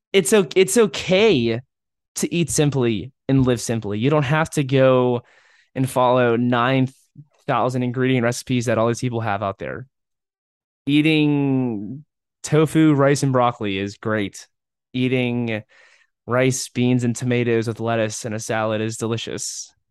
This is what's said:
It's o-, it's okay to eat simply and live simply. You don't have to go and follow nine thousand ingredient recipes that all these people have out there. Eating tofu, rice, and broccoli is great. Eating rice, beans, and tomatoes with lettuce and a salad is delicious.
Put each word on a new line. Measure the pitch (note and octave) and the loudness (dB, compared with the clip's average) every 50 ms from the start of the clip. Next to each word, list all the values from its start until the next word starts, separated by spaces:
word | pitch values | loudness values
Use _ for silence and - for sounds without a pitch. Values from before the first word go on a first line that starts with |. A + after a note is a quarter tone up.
| _ _ | _ _
It's | - G3 - - A3+ | 0 0 2 4 4
o-, | G#3 F#3 G3 - | 2 2 2 2
it's | G#3+ F#3+ - - | 2 2 4 4
okay | A#3+ A3 G#3 - - - - F#3 F#3+ A3 A3+ F3 B2+ A#2 A2+ A2+ B2 - _ _ _ _ _ _ _ _ _ _ | 2 2 2 0 -4 -2 0 2 4 4 4 4 2 2 0 -2 -4 -6 _ _ _ _ _ _ _ _ _ _
to | - F#3+ - - | -6 -4 -2 -2
eat | B2+ C3+ - | -2 -2 0
simply | - - D3+ C#3+ C3+ C3+ B2 A#2 A2 F#2+ - C3 - _ _ - | 0 0 2 2 2 2 0 0 0 -2 -6 -10 -16 _ _ 0
and | C3+ C3+ B2+ | 2 2 4
live | B2+ B2 A2+ | 2 0 0
simply. | - - A#2 A2+ G#2+ G2+ G#2 G#2+ | -2 -4 -4 -4 -4 -6 -4 -2
You | A#2 C#3 | 0 0
don't | D#3 D3+ C#3 | 2 2 2
have | B2 D#3 D#3 D#3+ - | 0 0 0 -2 -2
to | - D#3 C#3 | -2 -4 -2
go | B2+ C#3 C3+ C3 C3 C3 B2+ B2+ B2 B2 A#2 - _ _ _ _ _ _ _ _ _ - | 0 2 4 4 6 4 4 2 2 0 -2 -4 _ _ _ _ _ _ _ _ _ -6
and | C3 C3 C3 | -4 -4 -2
follow | - C3 B2+ B2 B2+ B2+ B2 A#2 A#2 | 0 2 2 4 4 4 4 2 2
nine | A#2 B2 B2 B2 A#2+ A#2+ C3 C3+ C3 C3 C3 - _ _ _ _ C#3 D3 _ _ _ _ | 2 0 0 2 2 2 2 2 2 0 0 -4 _ _ _ _ -20 -20 _ _ _ _
thousand | - C3 A#2 A2 B2+ B2+ B2+ B2 | -2 -2 0 0 -2 -2 -2 -4
ingredient | B2 A#2+ C3 B2+ C3 C3 B2+ A#2 | -4 -2 -2 0 2 2 2 0
recipes | A#2 A#2+ - - - B2+ B2 A#2 | 0 -2 -4 -4 -4 -2 -2 0
that | B2 A2+ | 0 0
all | A2 A2+ A#2 | 0 0 0
these | A#2 - | -2 -2
people | B2+ B2 A#2 A2+ | -4 -6 -4 -4
have | A2+ A2 G2+ G2+ | -4 -4 -4 -4
out | G#2+ G2 G2 | -4 -6 -6
there. | - E2+ C2 C2 F#2 B2+ - _ _ _ _ _ _ _ _ _ _ _ _ _ _ _ _ _ _ _ | -8 -10 -10 -10 -10 -14 -16 _ _ _ _ _ _ _ _ _ _ _ _ _ _ _ _ _ _ _
Eating | C#3 C#3+ D3+ D3+ D#3+ D#3+ D3+ D3+ D3 D3 C#3+ C#3+ C#3 C3 C3 B2+ B2 A2 G2 G#2+ G2+ C3 D3+ - _ _ _ _ _ _ _ - | 0 2 2 2 4 2 2 2 2 2 2 2 2 0 0 0 -2 -4 -6 -8 -10 -12 -14 -16 _ _ _ _ _ _ _ -6
tofu, | - D3+ D3+ D#3+ C#3+ - D#3+ D#3+ D#3 D3 | 0 2 2 2 2 4 4 4 4 4
rice, | C3+ C#3 C#3 D3 C3+ C#3+ | 4 4 2 2 2 0
and | C#3 | 0
broccoli | B2+ B2+ A#2+ A#2+ A#2+ - G#2+ G#2 F#2+ | 2 2 2 2 0 -2 -4 -4 -4
is | F#2+ G2+ G2+ G2+ | -4 -4 -6 -8
great. | - - A2+ G#2+ G#2+ G2+ F#2+ - - - - _ _ _ _ _ _ _ _ - | -8 -6 -4 -2 -2 -4 -6 -8 -14 -20 -20 _ _ _ _ _ _ _ _ -4
Eating | B2+ B2+ B2+ C3 B2+ B2 A#2+ A#2+ A#2+ A#2+ A2+ A2+ G#2+ - _ _ _ _ _ _ _ _ _ _ _ _ | -2 -2 0 0 0 -2 -2 -2 -4 -4 -4 -6 -6 -8 _ _ _ _ _ _ _ _ _ _ _ _
rice, | A2 A#2 B2+ C3 C3 B2+ - - - | -2 0 2 2 2 0 -2 -6 -6
beans, | - A#2+ B2 B2 B2+ B2 B2 | -4 0 0 2 2 2 0
and | A#2+ A2+ | -2 -2
tomatoes | - B2+ B2 A#2+ A#2+ A#2+ A#2+ A2+ A2+ A2 | -2 -2 -2 -2 0 0 0 0 0 -2
with | A#2 G#2+ - | -4 -6 -6
lettuce | A2+ A#2 A#2 A2+ A2 G#2+ G#2+ - - | -4 -4 -2 -2 -2 -4 -6 -8 -10
and | A2+ G#2+ | -10 -10
a | A2 | -8
salad | - - A2+ A2 A2 A2+ A2 G#2+ | -6 -6 -4 -2 -2 -2 -2 -4
is | A2 A2 A2+ | -4 -6 -6
delicious. | - A2+ A2+ A#2 A2 - - - G2+ - - - - - - _ _ _ _ | -6 -4 -4 -4 -6 -6 -8 -10 -8 -10 -10 -12 -12 -16 -18 _ _ _ _